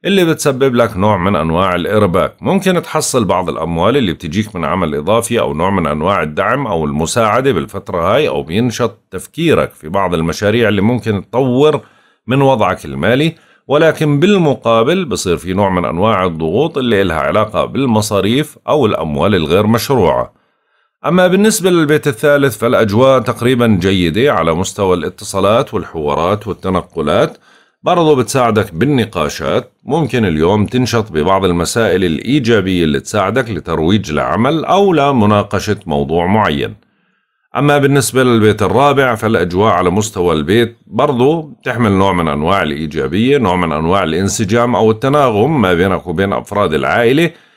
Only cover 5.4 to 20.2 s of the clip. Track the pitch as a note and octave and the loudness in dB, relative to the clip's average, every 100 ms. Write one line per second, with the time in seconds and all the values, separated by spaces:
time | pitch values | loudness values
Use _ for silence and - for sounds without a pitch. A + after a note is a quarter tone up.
5.4 | C#2 D2 F2+ G2 D#2 D2+ E2 G2 D#2 D2+ | -2 -2 0 0 -2 -2 0 0 -2 -2
6.4 | G2 C3 B2+ F2 D2+ C#2+ D#2+ - A2 A2 | -2 -2 -2 -2 -2 -2 -2 0 0 2
7.4 | C3+ G2+ C#2 G2 - F#2 E2+ A#2+ D3+ C#2 | 0 -2 -4 -10 -8 -4 0 0 0 -4
8.4 | C#2+ F2+ B2+ G#2+ A#2 - _ F#2 - - | -4 -2 -2 -2 -6 -6 _ -16 -14 -4
9.4 | E3 G2+ C#2 - D2+ F#2+ F#2+ E2+ E2 D#2+ | 0 0 0 -8 -6 -4 -2 -2 -2 -2
10.4 | G#2 A2+ A2 G#2 G2+ A#2+ A2+ G#2 - A#2+ | -2 0 0 2 0 -2 -2 -6 -4 -2
11.4 | C3+ B2 D3+ - - _ _ _ - C3 | 0 2 2 0 -8 _ _ _ -4 0
12.4 | C3+ C3 F#2+ F#2 D#2 C#2 F2 B2+ D#3+ D#3+ | 2 2 0 -2 -6 -4 0 2 0 -4
13.4 | _ _ - C#3+ D#3+ D#3 D#3 C#3+ F3+ G3+ | _ _ -2 2 2 2 0 2 2 4
14.4 | D#3+ B2+ - A2+ A#2 F3+ E3+ F2 F#2+ E2 | 2 0 0 2 2 0 -2 -4 -2 -2
15.4 | E2+ F#2+ G2 F2+ C#2+ D#2 G#2+ G2+ F#2 D#2+ | -2 0 0 0 -2 -2 0 0 -2 -2
16.4 | D#2+ G2 D#3+ D3 B2 G#2 G2 D#2+ C#2+ G2 | -2 -2 -2 -2 0 0 0 0 0 0
17.4 | G#2+ E2+ C2+ G2 C3+ G#2+ G#2+ G2+ F#2+ B2 | -2 -2 -2 -2 0 0 0 -2 0 -2
18.4 | D3 - - D3 A2+ F#2 D#2+ C#2 F2+ G2 | -2 -10 -2 0 2 0 -4 -2 0 0
19.4 | D2+ F2+ G#2+ A2+ - C3+ E2+ B1 | 2 2 2 0 0 2 2 0